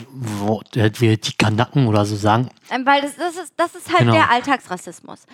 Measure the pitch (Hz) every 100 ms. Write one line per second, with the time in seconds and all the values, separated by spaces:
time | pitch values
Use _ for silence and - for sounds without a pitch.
0 | 117 135 117 104 101 110 - 127 110 -
1 | 117 107 - - 110 107 127 143 120 107
2 | 104 107 104 110 127 - _ 247 262 277
3 | 285 277 349 330 339 - 339 359 - 339
4 | - 320 - 240 254 254 - 180 - -
5 | - - _